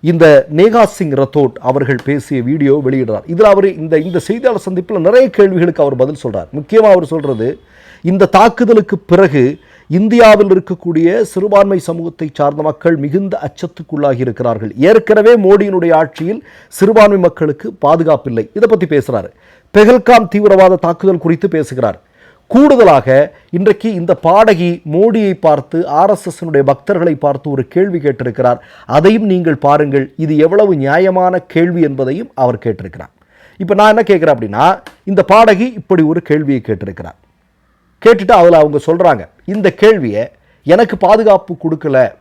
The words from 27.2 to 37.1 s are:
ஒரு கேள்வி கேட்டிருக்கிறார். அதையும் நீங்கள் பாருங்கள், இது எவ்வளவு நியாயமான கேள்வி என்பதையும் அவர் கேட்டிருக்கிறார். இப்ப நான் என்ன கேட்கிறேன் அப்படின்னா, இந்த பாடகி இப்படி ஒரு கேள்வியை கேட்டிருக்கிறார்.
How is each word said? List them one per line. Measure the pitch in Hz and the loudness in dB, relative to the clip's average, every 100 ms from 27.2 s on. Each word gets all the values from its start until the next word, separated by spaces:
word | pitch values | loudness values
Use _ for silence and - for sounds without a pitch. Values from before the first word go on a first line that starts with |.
| 147 135 151 | -4 -4 -6
ஒரு | 135 123 | -8 -4
கேள்வி | 180 196 175 | -4 -2 -2
கேட்டிருக்கிறார். | 143 123 127 110 123 120 _ _ - | -4 -4 -6 -2 -2 -2 _ _ -4
அதையும் | 143 175 220 208 | 0 2 2 0
நீங்கள் | 185 170 143 | -2 -2 -2
பாருங்கள், | 143 147 147 139 131 - | 0 0 0 -2 -4 -6
இது | 156 151 | -2 0
எவ்வளவு | 160 202 208 160 | 2 2 0 0
நியாயமான | 135 156 190 185 180 180 | 0 0 0 0 -2 -2
கேள்வி | - 165 170 175 | -4 -2 -2 0
என்பதையும் | 151 135 131 156 240 | -2 -2 -6 -6 -10
அவர் | - 127 120 | -4 -4 -2
கேட்டிருக்கிறார். | 120 104 95 82 - _ _ _ _ _ | -6 -8 -12 -18 -20 _ _ _ _ _
இப்ப | 185 | -4
நான் | 196 214 | 2 2
என்ன | 214 | 2
கேட்கிறேன் | 226 190 156 131 | 2 0 2 0
அப்படின்னா, | 113 104 156 190 - _ | -4 0 0 0 -8 _
இந்த | - 196 | -4 -2
பாடகி | 185 202 226 190 247 | 2 4 4 2 -2
இப்படி | 214 - 185 | -6 -2 0
ஒரு | 156 170 | 0 -2
கேள்வியை | 170 151 147 135 110 | -2 -4 -2 -4 -4
கேட்டிருக்கிறார். | 98 98 87 85 | -8 -8 -14 -18